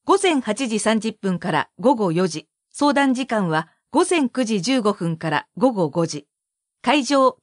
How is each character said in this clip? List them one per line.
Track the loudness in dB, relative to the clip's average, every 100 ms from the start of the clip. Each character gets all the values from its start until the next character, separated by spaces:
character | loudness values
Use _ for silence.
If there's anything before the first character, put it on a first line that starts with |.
午 | 0 2
前 | 2 0
八 | -2 -4 -2
時 | -2
三 | 0 0
十 | -2
分 | -4 -4 -4
か | -2
ら | -2 -4 -2
午 | 0
後 | 2 0
四 | 0 0
時。 | -4 -12 _ _
相 | 0 2
談 | 2 2
時 | 0 -2
間 | -2 0
は | -2 -4 _ _
午 | -2 2
前 | 0 0
九 | -2
時 | -2 -2
十 | 0 0
五 | 0
分 | -2 -4 -4
か | -4
ら | -4 -6 -2
午 | 0
後 | 2 -2
五 | -2 -4
時。 | -6 -14 _ _ _ _ _
会 | 0 0
場、 | 2 2 2 0